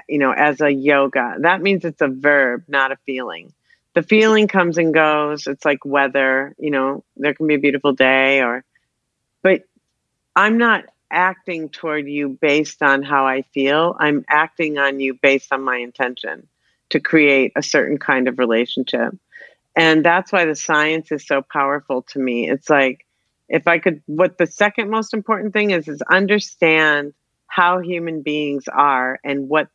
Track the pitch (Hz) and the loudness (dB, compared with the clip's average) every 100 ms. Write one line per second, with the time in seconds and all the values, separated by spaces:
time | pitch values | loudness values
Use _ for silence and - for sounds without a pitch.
0 | - 147 135 - 151 139 151 139 139 143 | -2 0 0 2 0 2 0 0 2 2
1 | 139 135 120 98 156 190 180 190 170 151 | 2 0 -4 -2 -2 0 0 -2 -4 -2
2 | 147 131 143 143 131 120 - 143 135 135 | -4 0 2 2 2 -2 -4 -2 -2 -4
3 | - 131 120 82 90 _ _ _ _ - | -8 -8 -8 -12 -16 _ _ _ _ -4
4 | 165 214 220 214 208 196 175 165 165 156 | 2 4 4 4 2 2 0 2 2 4
5 | 156 151 147 151 147 139 156 143 143 139 | 4 2 -2 -4 -8 -4 -2 -2 0 0
6 | 139 135 135 131 139 - 151 143 135 143 | 0 2 2 0 -2 -8 -4 -2 -2 -4
7 | - _ 143 143 156 147 143 139 147 131 | -12 _ -4 -2 0 0 0 0 -2 0
8 | 131 135 135 135 123 123 - _ _ _ | 0 2 2 0 0 -4 -10 _ _ _
9 | _ _ _ _ 185 190 - _ _ _ | _ _ _ _ 0 0 -2 _ _ _
10 | _ _ _ - 202 226 233 214 - _ | _ _ _ 0 2 2 2 0 -2 _
11 | _ 160 185 185 - 170 156 - 165 151 | _ -2 -2 -2 -10 -10 -10 -10 -6 -6
12 | 143 147 143 131 156 147 151 - 147 135 | -6 -6 -6 -2 0 0 0 -2 0 0
13 | 139 143 135 131 131 - 135 147 170 - | 0 0 2 -2 -4 -2 0 2 0 0
14 | 151 147 - 151 160 _ 160 147 139 139 | 0 0 0 0 0 _ -6 0 -2 0
15 | 135 127 143 135 - 135 135 123 123 - | -4 2 2 2 0 -4 -4 -4 -6 -6
16 | 127 123 95 78 - _ _ _ _ 156 | -6 -6 -12 -12 -16 _ _ _ _ -4
17 | - 160 147 135 131 - 143 151 123 143 | 0 2 4 4 2 -2 -2 0 0 -4
18 | - 131 127 123 123 113 123 - 127 123 | 0 0 0 -2 0 0 -2 -4 -6 -4
19 | 117 190 _ - - _ _ - 165 156 | -4 -8 _ -20 -20 _ _ 0 2 4
20 | 151 175 170 196 170 147 - 151 151 160 | 4 2 0 0 0 -4 0 0 2 -2
21 | 160 147 - 139 135 151 139 143 - 127 | -4 -10 -2 -4 -2 -2 -2 -2 -4 -6
22 | - - 131 120 87 139 - 147 135 127 | -6 -6 -4 -2 -2 -4 2 4 4 0
23 | _ _ _ _ _ 170 175 170 190 151 | _ _ _ _ _ -2 0 0 0 -4
24 | - 151 180 180 165 - 208 202 208 220 | -8 -2 -2 0 -4 0 -2 0 -4 -4
25 | 214 226 196 214 214 202 208 180 156 147 | -4 -8 -4 -4 -2 -2 0 -2 -4 -10
26 | - 180 196 208 - - 165 160 156 147 | 0 0 2 0 -2 0 2 4 4 2
27 | 143 - _ _ _ - 175 180 170 175 | -2 -12 _ _ _ 0 2 0 -4 -6
28 | 170 160 147 151 147 143 - - 143 131 | -6 -6 -4 -4 -2 -4 -6 0 2 2
29 | 127 131 - 139 135 151 147 | -2 -6 -6 -6 -2 -2 -2